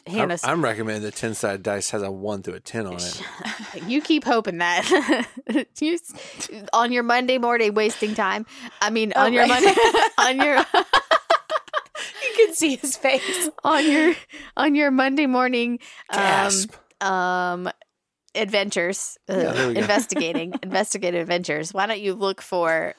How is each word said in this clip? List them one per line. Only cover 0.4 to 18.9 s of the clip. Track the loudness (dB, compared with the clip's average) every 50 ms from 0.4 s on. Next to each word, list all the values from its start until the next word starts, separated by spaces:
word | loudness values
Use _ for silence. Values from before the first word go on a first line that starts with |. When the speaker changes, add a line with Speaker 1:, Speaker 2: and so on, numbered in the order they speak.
| -2
Speaker 1:
I'm | -2 0 0
recommending | 0 0 -2 -2 -4 -4 -4 -4
the | -6 -8
ten-sided | -8 -6 -6 -6 -4 -2 -4 -4 -4 -2
dice | -4 -4 -2 -2 -4 -4
has | -4 -4
a | -4 -4
one | -6 -6 -6 -6 -6 -6
through | -8 -10 -12
a | -12
ten | -14 -8 -8 -6 -6
on | -6 -8
it. | -8 -8 -8 -8 -10 -12
Speaker 2:
<laughs> | -14 -14 -12 -10 -10 -10 -10 -14 -14 -14 -12 -8
You | -2 -2 -2
keep | 0 0 0 0 2
hoping | 0 0 0 0 -2 -4 -2
that. | 0 0 0 0 2 2 2 2 2 0 0 0 -2 -6 -10 -12 -8
<laughs> | -4 -4 -4 -4 -4 _ -4
You | -2 -2 -2
s-, | -4 -6 -14 -18 -18 -18 -18 -14 -12 -12 -12 -12 -16 -8 -2
on | 0 2 2 2
your | 0 0
Monday | 0 2 2 2 2 2 0 2
morning | 2 2 2 2 2 2 2
wasting | 2 2 2 0 -2 -4 -2 -2
time. | -2 0 0 -2 -4 -6 -10 -16 -18 -18 -18 -4 -2
I | -2 0
mean, | 2 0 0 2 2
Speaker 3:
Oh, | 2 4
Speaker 2:
on | 4
your | 6 6 6
Speaker 3:
right. | 6 6 6
Speaker 2:
Monday, | 8 6 8 8 4 6 6 4
<laughs> | 2 4 2 2
on | 2 2 4 2 2
your | 4 4 2
Speaker 3:
<laughs> | 2 4 2 2 2 4 2 0 2 2 0 0 2 0 -2 -2 -2 -4 -6 -6 -6 -6 -8 -8 -8 -8 _ -14 -14 -12 -10 -8
You | -6 -2 4 4 4
can | 4 4
see | 0 0 0 0
his | -2 -4 -6 -4
face. | 0 0 2 2 2 -2 -4 -2 0 0 -2 -2 -2 0
Speaker 2:
on | 2 2 4 4 4
your, | 4 4 4 2 2 0 -6 _ -20 -20 -20 -8 _
on | 0 2 2 4
your | 4 4 4
Monday | 4 2 2 2 2 2 2
morning, | 2 2 2 2 2 0 0 -2 -2 -4 -6 -10 -16 -20 -20 -12 -6
um, | -2 0
Speaker 1:
Gasp. | 2 2 4 2 2 2 0 -2 -2 -6 -10 -20 _ _ _ _
Speaker 2:
um, | -2 -2 0 0 0 0 0 0 -2 -2 -4 -4 -6 -8 -10 -10 -18 _ _ _ _ _ _ _ _ _ -4
adventures, | -4 -2 0 0 0 0 0 0 0 0 0